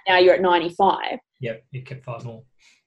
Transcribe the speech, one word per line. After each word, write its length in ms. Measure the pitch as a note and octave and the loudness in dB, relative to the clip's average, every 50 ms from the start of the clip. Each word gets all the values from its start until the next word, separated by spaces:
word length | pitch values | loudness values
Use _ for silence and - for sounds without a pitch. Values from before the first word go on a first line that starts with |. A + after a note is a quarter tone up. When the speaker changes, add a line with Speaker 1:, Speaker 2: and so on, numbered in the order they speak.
| - F#3+ F#3 | -2 0 4
Speaker 1:
now 60 | F3+ | 4
you're 160 | F#3 F#3 F3 | 6 6 4
at 60 | - F#3 | 4 2
ninety-five. 760 | F3+ F3 F3 D#3+ F3 E3+ - G3 F#3+ E3 - - - - B3 _ _ _ - | 2 0 0 0 -2 -2 0 2 2 2 0 -4 -8 -10 -10 _ _ _ -12
Speaker 2:
Yep, 240 | C3 A#2 A2+ A2+ _ _ - | -10 -10 -10 -12 _ _ -16
you 100 | B2+ - | -16 -14
kept 220 | - C#3 B2+ - | -14 -18 -18 -14
five 200 | - A#2 A2+ A2+ | -14 -14 -14 -14
more. 180 | A#2+ A2+ A2+ - _ _ _ _ _ _ _ _ | -16 -16 -18 -20 _ _ _ _ _ _ _ _